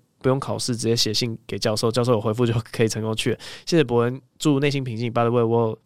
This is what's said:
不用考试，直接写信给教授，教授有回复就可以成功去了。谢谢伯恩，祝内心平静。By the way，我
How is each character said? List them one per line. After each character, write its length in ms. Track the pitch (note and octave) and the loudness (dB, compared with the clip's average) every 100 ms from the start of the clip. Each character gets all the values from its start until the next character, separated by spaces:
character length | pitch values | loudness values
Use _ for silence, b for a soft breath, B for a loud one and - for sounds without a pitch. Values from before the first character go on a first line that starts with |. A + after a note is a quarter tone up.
| _ _ C3 | _ _ 0
不 20 | |
用 120 | C3+ | 0
考 180 | - A2 | -2 -6
试， 160 | - | -4
直 140 | A2+ A2 | -2 0
接 80 | A#2+ | 0
写 180 | A2 | 0
信 240 | G#2 B2 A2+ - | 0 -4 -6 -10
给 100 | G2 | -4
教 200 | A#2 G#2+ | -2 0
授， 120 | A#2 | 0
教 140 | A#2+ | 0
授 80 | A#2+ | 2
有 100 | A2 | 2
回 140 | A2+ | 0
复 100 | A2 | 0
就 80 | A#2+ A2+ - | 2 0 -4
可 100 | - | 0
以 60 | A2+ | 0
成 120 | A2 | 0
功 140 | A2 | -4
去 160 | A2 B2+ | -2 -2
了。 80 | - B B | -4 B B
谢 120 | - E3+ | 0 2
谢 80 | |
伯 160 | B2+ A#2+ | 4 2
恩， 200 | A#2+ C3 _ _ | 2 -2 _ _
祝 180 | D#3 C#3 | 2 2
内 100 | C#3+ | 2
心 140 | C#3 | 0
平 140 | B2+ A2 | -4 -4
静。 120 | A#2+ | -2
By 80 | A#2+ | 0
the 100 | A#2 | 2
way， 100 | A#2+ | 2
我 380 | A2+ A#2 A2+ A2 | 2 2 0 -4